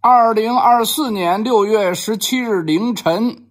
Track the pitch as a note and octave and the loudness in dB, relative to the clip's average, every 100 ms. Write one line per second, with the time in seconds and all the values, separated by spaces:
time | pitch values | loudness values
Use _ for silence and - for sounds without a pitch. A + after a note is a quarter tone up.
0 | A#3+ B3 A3+ G#3+ A3 B3 - A#3+ A3 - | 6 4 4 0 0 2 4 2 2 -4
1 | C#4 G#3 E3+ F#3+ A3 A3+ G3+ G#3+ F#3+ F3 | -4 -2 -2 -2 0 0 2 2 0 -4
2 | - A3 - B3+ A#3+ G3 D#3+ D#3 A#3 A3+ | -6 -6 -4 -4 -2 -4 -2 -2 -2 -4
3 | D#3+ F3 A#3 - _ | -2 0 -2 -4 _